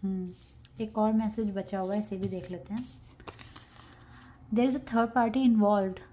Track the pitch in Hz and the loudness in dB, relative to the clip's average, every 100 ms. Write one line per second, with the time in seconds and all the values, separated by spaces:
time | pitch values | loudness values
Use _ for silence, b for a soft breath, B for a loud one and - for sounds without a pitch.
0 | 196 190 185 180 - - - - 220 214 | -4 -4 -6 -12 -20 -20 -20 -10 -8 0
1 | 214 220 220 214 214 196 196 196 185 202 | 2 2 0 -2 -2 -4 -6 -4 -2 -4
2 | 214 196 196 185 175 180 - 214 254 - | -4 -4 -4 -6 -8 -12 -8 -10 -10 -16
3 | - - B B B B B B B B | -20 -20 B B B B B B B B
4 | B B B B - 214 247 262 - 233 | B B B B -4 2 2 2 -2 0
5 | 233 240 233 240 262 226 208 208 190 185 | 2 2 2 4 4 6 6 6 2 -4
6 | - | -14